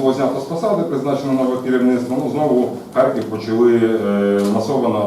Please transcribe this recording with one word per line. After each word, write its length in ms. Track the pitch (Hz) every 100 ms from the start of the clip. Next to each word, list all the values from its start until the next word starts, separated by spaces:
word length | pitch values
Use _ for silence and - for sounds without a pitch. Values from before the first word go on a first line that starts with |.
було 120 | 135
знято 280 | 135 131 -
з 40 |
посади, 380 | - 165 214 196
призначено 500 | - 139 143 139 143
нове 240 | 131 127 127
керівництво, 520 | 127 127 127 123 - 131
ну, 60 | 147
знову 380 | 147 147 123 117 - -
Харків 300 | - 135 117
почали, 520 | 104 104 110 113 120 117
е, 640 | 110 110 101 101 101 101 101
масово 340 | - - 135 117 -